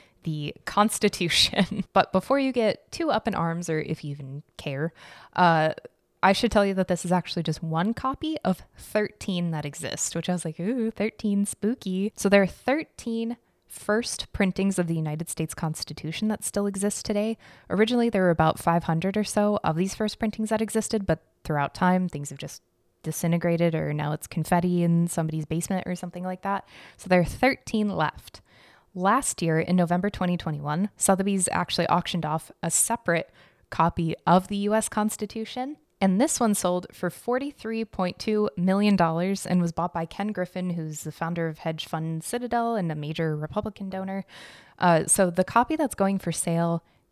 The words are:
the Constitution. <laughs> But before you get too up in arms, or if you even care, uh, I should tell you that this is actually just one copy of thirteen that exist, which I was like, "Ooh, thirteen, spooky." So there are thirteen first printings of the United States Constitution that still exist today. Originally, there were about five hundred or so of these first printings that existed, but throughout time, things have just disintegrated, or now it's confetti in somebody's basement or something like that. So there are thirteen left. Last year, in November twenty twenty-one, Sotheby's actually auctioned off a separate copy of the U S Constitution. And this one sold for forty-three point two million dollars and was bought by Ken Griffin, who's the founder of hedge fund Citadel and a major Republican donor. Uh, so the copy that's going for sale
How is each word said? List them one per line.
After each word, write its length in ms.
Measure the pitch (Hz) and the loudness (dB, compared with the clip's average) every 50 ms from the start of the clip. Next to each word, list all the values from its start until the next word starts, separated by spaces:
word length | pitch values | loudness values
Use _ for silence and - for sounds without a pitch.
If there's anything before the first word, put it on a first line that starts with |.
| - _ _ _ | -20 _ _ _
the 320 | - 160 156 151 147 143 - - _ | -6 -6 -4 -4 -4 -6 -8 -10 _
Constitution. 1200 | - - 202 208 214 - - - 202 - - - - - - - - - - 190 - - 202 185 - | 0 2 4 4 4 2 2 0 0 2 0 -2 0 2 2 2 2 2 0 0 0 -2 -4 -6 2
<laughs> 40 | |
But 200 | - 196 - - | 4 4 4 4
before 260 | - 190 - - 277 277 | 2 0 2 2 2 2
you 120 | 269 262 | 2 2
get 400 | 247 247 220 214 - - _ _ | 2 2 2 2 0 -2 _ _
too 200 | - - 339 311 | -6 -2 0 0
up 180 | 226 220 - 220 | 0 0 0 -2
in 60 | 190 | -2
arms, 340 | 170 165 165 165 170 175 165 | 0 -2 -2 -2 -4 -4 -2
or 100 | 160 156 | -2 -2
if 240 | - - 160 - | -2 -4 -6 -6
you 100 | - 147 | -6 -8
even 300 | 143 143 139 131 135 147 - _ _ | -10 -10 -10 -12 -12 -14 -14 _ _
care, 380 | - - 151 139 135 156 165 - - - - - - - - - | -12 -8 -6 -4 -4 -4 -4 -6 -10 -18 -20 -20 -20 -20 -6 2
uh, 400 | - 180 170 165 160 156 156 - - - - _ _ _ _ _ _ | 4 6 6 6 4 2 2 0 -4 -10 -18 _ _ _ _ _ _
I 100 | - 190 | 4 4
should 180 | 196 - - 220 | 4 4 2 2
tell 140 | - 220 202 | 4 2 2
you 80 | 196 | 2
that 160 | 190 190 185 - | 2 0 0 0
this 160 | 180 170 - | -2 -2 0
is 80 | 175 | 0
actually 300 | 180 180 - - - 175 | 0 0 0 -2 -4 -4
just 200 | 156 - 151 - | -2 -2 -4 -4
one 300 | - 160 160 160 180 214 | -4 -4 -2 0 0 0
copy 460 | 233 - - 262 269 - - 311 320 - | -2 -2 -4 -4 -4 -4 -6 -6 -6 -2
of 200 | - - 180 - - - _ | -2 -2 -2 -2 -6 -16 _
thirteen 760 | - - - - 214 208 - - - - - 185 175 175 170 | -20 -12 -4 -2 -2 -2 -2 -6 -8 -8 -6 -4 -2 -2 -2
that 160 | 165 151 147 | -2 -4 -6
exist, 480 | 147 139 - 156 110 - - - - - | -8 -8 -8 -8 -8 -6 -6 -6 -4 -4
which 140 | 170 - - | -4 -2 -2
I 20 | |
was 140 | 180 175 - | -2 -2 -4
like, 120 | 165 160 - | -6 -6 -4
"Ooh, 320 | 170 202 254 254 220 226 | -4 -2 -2 -2 -2 -2
thirteen, 540 | - - 208 226 - - - 208 202 202 202 | -2 -2 -4 -4 -4 -4 -2 0 2 2 0
spooky." 720 | - - - - 208 254 - - 196 185 185 196 214 - | 0 -2 -2 -2 -2 -2 -2 -4 -4 -4 -2 -2 -4 -4
So 140 | - - 196 | -2 2 4
there 100 | 202 202 | 6 6
are 60 | 196 | 6
thirteen 880 | 180 - - - - 269 320 - - _ - - 233 226 226 226 226 240 - _ _ _ _ _ _ | 4 0 -4 -2 -2 0 0 -2 -8 _ -12 -8 -6 -6 -4 -4 -6 -8 -10 _ _ _ _ _ _
first 640 | - - - - 208 220 240 - - - - - | -20 -8 -2 0 0 0 0 -2 -6 -8 -10 -6
printings 460 | - - 202 185 - - 190 196 190 - | -2 0 0 2 2 2 0 0 2 0
of 80 | 175 | 0
the 80 | 165 170 | 0 -2
United 340 | 160 156 151 151 156 170 - | -2 -2 -4 -4 -6 -6 -6
States 240 | - - 160 156 | -4 -4 -4 -4
Constitution 760 | - - - 160 156 - - - 151 - - 156 160 - 214 214 | -4 -4 -4 -4 -4 -6 -8 -10 -10 -8 -8 -8 -4 -2 -2 -2
that 140 | 220 - | -2 -2
still 240 | - - - 202 202 | -6 -4 -2 -2 -2
exist 380 | 202 196 190 196 208 - - - | 0 -2 -2 -2 -2 -2 -2 -4
today. 320 | - 208 208 214 226 226 - - - - - _ - | -2 0 0 0 -2 -4 -6 -10 -18 -20 -20 _ -2
Originally, 400 | 196 190 220 220 247 240 233 233 | 2 2 2 4 4 2 2 4
there 140 | 220 196 | 4 4
were 80 | 185 180 | 4 4
about 280 | 165 - 160 160 - - | 6 6 4 4 4 2
five 260 | - 175 170 170 - | 2 2 2 2 2
hundred 340 | - 160 165 170 190 196 214 | 0 0 0 0 0 0 0
or 60 | 208 | -2
so 340 | - - 214 208 208 208 - | 0 2 2 2 2 2 2
of 140 | - - 156 | 0 0 0
these 180 | 160 185 196 - | 0 0 -2 -2
first 240 | - 220 214 - - | -2 -2 -4 -2 -2
printings 300 | 233 220 - - 220 214 | -4 -4 -2 -4 -2 -2
that 140 | 254 220 | 0 0
existed, 420 | 220 202 - 226 214 - - 214 196 | 0 0 0 -2 0 0 -2 -2 0
but 180 | - 165 - _ _ _ _ - | 0 0 -2 _ _ _ _ -6
throughout 300 | - 156 147 143 139 - | -2 0 0 0 -2 0
time, 340 | - 160 175 185 185 185 170 | 2 4 4 4 4 2 -2
things 220 | - 143 143 - | -4 -8 -10 -10
have 80 | 139 - | -10 -12
just 240 | - 143 - - _ _ _ _ _ _ _ _ | -12 -14 -14 -18 _ _ _ _ _ _ _ _
disintegrated, 720 | - 156 156 - - 165 170 170 170 175 170 165 170 170 160 | -8 -8 -4 -2 0 0 2 2 2 2 2 4 2 2 2
or 180 | 156 156 147 | 0 -2 -4
now 200 | 147 151 151 147 | -4 -4 -4 -4
it's 140 | 156 - - | -4 -6 -8
confetti 560 | - - 165 156 - 180 175 170 180 180 175 | -6 -6 -6 0 2 2 2 4 2 2 2
in 260 | 170 170 170 170 170 170 | 4 4 4 2 2 0
somebody's 360 | - 170 160 156 156 156 147 | 0 -2 -4 -2 -4 -6 -6
basement 380 | - 160 170 - - 190 185 - | -4 -4 -4 -2 -2 -4 -4 -4
or 80 | - 180 | -4 -6
something 300 | 175 - 175 - 180 180 | -6 -8 -10 -10 -8 -8
like 180 | 185 185 185 | -8 -8 -6
that. 240 | - 196 202 196 - _ - - - - - | -4 -4 -4 -4 -6 _ -20 -20 -20 -20 -20
So 120 | - - 185 | -16 0 4
there 120 | 185 175 | 4 4
are 40 | 175 | 4
thirteen 640 | - - - - 262 - - _ - - 214 214 208 | 4 2 2 2 2 2 0 _ -4 -2 -2 0 0
left. 500 | 185 160 156 151 - - - - - - _ _ _ - - - - _ _ _ - | 0 0 -2 -2 -2 -8 -16 -20 -20 -20 _ _ _ -20 -20 -20 -20 _ _ _ -6
Last 480 | 185 180 196 226 262 269 - - - | 0 2 2 2 2 2 -2 -4 -2
year, 180 | 180 165 160 160 | 0 2 2 2
in 160 | - - 180 | 2 2 4
November 320 | 180 175 165 175 180 185 208 | 2 4 4 2 0 0 -2
twenty 300 | - - 190 180 180 170 | -2 -2 -2 -2 -2 -2
twenty-one, 500 | - 170 151 147 143 147 151 170 202 208 - | -2 -6 -6 -4 -4 -4 -2 -2 -2 -4 -4
Sotheby's 520 | - - - 190 185 190 202 196 190 175 - | 0 2 2 2 2 2 0 0 0 0 0
actually 360 | - 175 175 - - - 170 - | 0 -2 -2 0 0 -2 2 2
auctioned 360 | - 180 - - - 175 160 | 2 2 0 -2 -4 -4 -2
off 260 | 151 156 160 - - - _ | -2 -4 -4 -6 -10 -12 _
a 80 | - 165 | -4 -2
separate 600 | - - - - 233 - - - 170 160 - - _ - - _ _ _ _ _ | 0 0 0 0 -2 -2 0 0 0 0 -2 -4 _ -20 -20 _ _ _ _ _
copy 460 | - - 165 170 - - 170 160 - - _ | 0 2 2 2 2 0 -2 -2 -4 -2 _
of 220 | - 170 185 185 - | 4 4 4 4 2
the 80 | 202 202 | -2 -2
U 160 | 202 202 214 | 0 0 0
S 140 | 220 220 - | 0 0 0
Constitution. 880 | - 214 214 214 - - 214 202 - 220 220 - - 254 254 277 302 - _ _ _ _ | -2 -2 -2 -2 -2 -4 -8 -8 -6 -8 -10 -8 -8 -8 -8 -8 -10 -14 _ _ _ _
And 220 | 190 190 185 196 | 2 4 4 4
this 180 | 269 330 - - | 4 2 2 2
one 160 | 240 220 208 | 2 2 2
sold 340 | - - 180 180 180 175 - | 2 2 0 0 -2 -4 -8
for 160 | - - - 175 | -8 -6 -6 -6
forty-three 800 | - - - 240 247 262 277 285 - - - 220 226 226 226 | -6 -6 -4 -2 -2 -2 -2 -6 -10 -10 -8 -6 -4 -4 -6
point 320 | - - - 185 180 - - | -6 -4 -2 -2 -2 -4 -4
two 320 | - 220 214 214 208 208 - | -2 0 2 2 2 0 0
million 420 | - 175 190 190 202 208 208 202 | 0 2 2 4 4 4 4 6
dollars 500 | 185 175 165 160 165 180 190 196 196 - | 6 4 4 2 0 0 -2 -2 -4 -2
and 160 | - 175 180 | 0 2 2
was 100 | 175 170 | 2 0
bought 220 | 165 - 170 180 - | 0 -2 -4 -2 -4
by 100 | 170 165 | -6 -6
Ken 260 | 165 - - 202 214 | -6 -6 -6 -6 -4
Griffin, 380 | 208 185 180 175 - 185 180 180 | -4 -4 -6 -6 -6 -6 -6 -4
who's 360 | 170 170 160 156 151 156 - | -4 -4 -6 -6 -8 -8 -10
the 60 | 156 | -10
founder 380 | - - 170 165 170 170 165 160 | -8 -6 -4 -4 -2 -2 -2 -4
of 120 | 156 - | -4 -4
hedge 260 | - 165 160 156 - | -6 -6 -6 -6 -6
fund 360 | - - 160 160 165 160 160 | -6 -6 -4 -4 -4 -4 -6
Citadel 540 | - - - 240 247 233 247 240 233 233 233 | -6 -6 -6 -6 -4 -2 -2 0 0 0 0
and 160 | 214 180 165 | 0 0 -2
a 20 | 156 | -2
major 400 | 151 147 147 160 170 165 156 156 | -4 -6 -4 -2 -2 -2 0 0
Republican 540 | 151 151 - - 214 214 220 202 - 196 190 | -2 -4 -4 -4 -4 -4 -4 -8 -8 -10 -8
donor. 380 | 185 190 190 190 190 196 190 - - - - - - - - - _ - | -6 -6 -6 -6 -6 -6 -8 -10 -16 -20 -20 -20 -20 -20 -20 -20 _ 2
Uh, 280 | - 180 170 156 - | 4 6 6 4 4
so 240 | - - - 190 180 | 2 4 4 4 4
the 120 | 170 185 | 4 0
copy 320 | 185 - - 240 247 - 320 | 0 2 2 2 2 2 0
that's 200 | 311 311 - - | 0 0 -2 0
going 240 | - 196 196 196 190 | 0 0 0 0 -2
for 140 | - 170 | -2 -4
sale 520 | 160 - - 170 165 165 170 170 170 165 - _ _ _ _ _ | -4 -2 -2 0 0 2 2 2 0 -2 -4 _ _ _ _ _